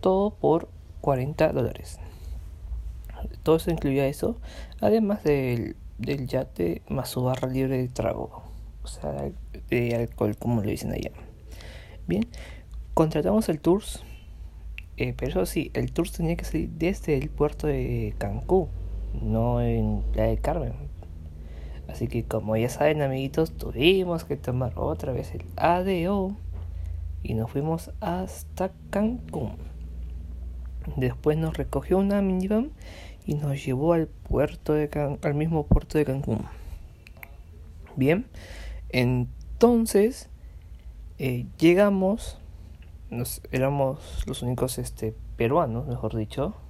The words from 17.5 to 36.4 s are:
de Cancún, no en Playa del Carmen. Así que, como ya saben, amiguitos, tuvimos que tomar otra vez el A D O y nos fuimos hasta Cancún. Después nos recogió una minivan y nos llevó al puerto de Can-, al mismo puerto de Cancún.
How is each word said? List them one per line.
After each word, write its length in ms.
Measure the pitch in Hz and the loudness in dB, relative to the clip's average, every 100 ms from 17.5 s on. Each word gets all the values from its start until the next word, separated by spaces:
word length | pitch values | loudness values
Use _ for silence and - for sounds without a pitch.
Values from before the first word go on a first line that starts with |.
| - 151 | 2 0
de 440 | 139 127 120 110 - | 0 0 0 -2 -2
Cancún, 480 | 104 104 - 185 160 - - - - - | -4 -4 2 2 2 -4 -6 -6 -4 -4
no 380 | 113 110 120 120 | 0 2 2 2
en 420 | 117 117 107 104 101 | 2 2 2 0 0
Playa 200 | - 113 | 2 2
del 100 | 110 | 2
Carmen. 340 | - 165 123 127 147 - - - - - - - - - - | 0 0 -2 -6 -10 -12 -14 -14 -12 -12 -12 -12 -10 -10 -10
Así 200 | - 117 | -4 -2
que, 160 | 117 | -2
como 320 | - 113 101 110 | 0 -2 2 2
ya 120 | 120 | 2
saben, 340 | 139 147 151 | 4 4 4
amiguitos, 540 | 139 131 135 139 160 - | 2 0 0 0 0 0
tuvimos 680 | 127 - 156 190 180 165 | -6 4 6 6 2 -2
que 120 | - 139 | -2 -4
tomar 360 | - 123 127 | -2 0 0
otra 380 | - 135 160 147 | -2 -2 -2 -2
vez 200 | 120 - | -2 -4
el 120 | - - - | -6 -8 2
A 280 | 156 175 | 4 4
D 240 | 185 185 170 | 2 2 2
O 280 | 202 190 208 - - - - - - - - | 2 0 -4 -6 -6 -8 -6 -6 -6 -6 -6
y 120 | - | -2
nos 180 | 110 113 | 0 0
fuimos 400 | 139 151 165 - - | 0 0 -2 -4 -6
hasta 720 | 180 175 190 - - - 185 - - | -2 -2 -4 -8 -12 -4 -4 -4 -4
Cancún. 600 | 196 214 247 - - 110 - - - - - - - - - - - - - - - | 0 0 0 -6 -4 -4 -6 -10 -10 -10 -8 -8 -8 -10 -10 -10 -10 -10 -8 -6 0
Después 420 | 127 123 151 151 | 0 2 2 4
nos 180 | 160 156 | 2 -2
recogió 420 | 127 139 - 180 | -2 -2 2 4
una 220 | 196 202 | 4 4
minivan 500 | 196 185 190 214 277 - - - - - | 2 2 2 2 0 -6 -14 -14 -14 -10
y 100 | - | -4
nos 300 | 147 147 139 | -2 0 -2
llevó 280 | - 127 156 | 0 2 4
al 160 | 170 156 | 4 2
puerto 640 | - - 123 151 - - | -4 0 2 2 0 2
de 160 | 151 147 | 2 2
Can-, 320 | 151 143 143 | 0 0 0
al 120 | 156 | 0
mismo 300 | 143 160 160 147 | 2 2 2 6
puerto 300 | - - 156 | 4 6 2
de 80 | |
Cancún. 400 | 143 135 143 107 | 2 2 0 -2